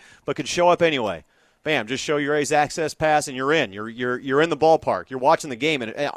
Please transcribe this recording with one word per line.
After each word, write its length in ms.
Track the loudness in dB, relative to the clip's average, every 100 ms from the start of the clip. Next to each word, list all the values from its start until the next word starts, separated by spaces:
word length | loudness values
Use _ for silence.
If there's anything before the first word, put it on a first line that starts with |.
| -12 -16 -8
but 100 | -6
could 120 | -4
show 220 | 2 4
up 120 | 4
anyway. 420 | 2 2 -2 -4 -10 _ _ _
Bam, 220 | -2 -2 -2
just 180 | -6
show 140 | -2 -2
your 180 | 0 0
A's 160 | 2
Access 440 | 2 0 -2 -6 -2
pass 320 | 2 2 0
and 100 | -4
you're 160 | 0
in. 180 | 0 0
You're, 160 | -4 -10
you're, 300 | -6 -4 -4
you're 240 | 0 2
in 80 | 2
the 80 | 2
ballpark. 540 | 4 4 2 -4 -4
You're 80 | -2
watching 320 | 2 2 0
the 40 | -4
game. 280 | -2 -2
And, 120 | -4 -6
uh, 160 | -6